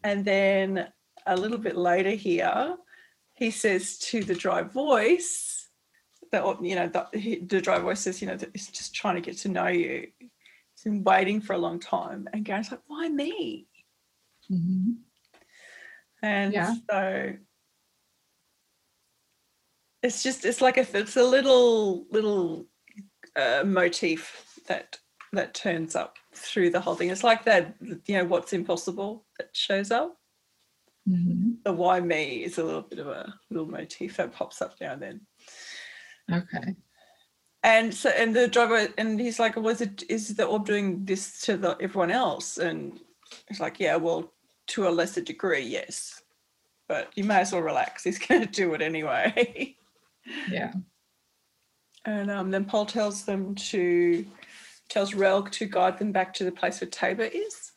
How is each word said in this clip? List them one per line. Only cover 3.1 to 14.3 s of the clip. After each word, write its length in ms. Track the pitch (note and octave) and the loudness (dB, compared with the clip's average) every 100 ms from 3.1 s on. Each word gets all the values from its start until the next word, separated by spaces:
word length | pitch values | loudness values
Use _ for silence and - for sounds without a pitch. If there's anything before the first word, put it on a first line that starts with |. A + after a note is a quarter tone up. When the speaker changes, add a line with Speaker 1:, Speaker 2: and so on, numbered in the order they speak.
| _ _ | _ _
Speaker 1:
he 180 | _ A#3 | _ -4
says 460 | G#3+ A3 F#3 F#3+ - | 0 0 0 -2 -8
to 240 | - A#3 | -6 -4
the 120 | F3+ | -2
dry 280 | F3 F#3+ E3+ | -2 0 -2
voice, 880 | F3 A3+ D4 B3 G#3+ F4 - - - - - _ _ _ _ _ - | -4 -4 4 4 6 4 2 -6 -6 -10 -12 _ _ _ _ _ -4
the, 240 | F#3+ F#3+ - | 0 0 -2
you 120 | F3+ | -2
know, 140 | F#3 F3 | -2 0
the, 180 | F3+ - A3 | -2 -4 -6
he, 180 | G#3+ - | -4 -6
the 240 | F3+ G3 | 0 0
driver 220 | F3+ F3+ | 2 2
always 180 | E3+ G3+ | 2 -2
says, 200 | - F#3 | -4 -4
you 60 | G3+ | -6
know, 80 | F#3+ | -6
that 140 | - | -8
he's 140 | G3+ - | -12 -14
just 260 | - - | -12 -10
trying 200 | - G#3 F3+ | -4 -2 -2
to 40 | |
get 160 | E3+ - | -4 -6
to 100 | G3+ | -4
know 200 | F3+ F#3 | 0 2
you. 400 | F3+ E3+ C3+ - _ | 2 0 -4 -8 _
He's 680 | B3 _ _ _ _ - | -20 _ _ _ _ -8
been 200 | A3 G#3 | -2 0
waiting 360 | F#3+ F#3+ F#3+ G#3+ | 4 4 4 0
for 120 | G#3+ | -2
a 60 | F#3 | -2
long 200 | E3+ E3+ | -2 -4
time. 480 | - F3+ - G3+ G3+ | -4 -4 -4 -10 -8
And 120 | G#3+ | -8
Garen's 260 | G#3 G3+ G#3+ | -4 -4 -4
like, 100 | B3+ _ | -10 _
"Why 220 | D4+ E4+ | -6 -2
me?" 580 | C#4+ D4 G#4+ D4+ - - _ _ _ _ _ _ | -2 -2 -4 -6 -8 -16 _ _ _ _ _ _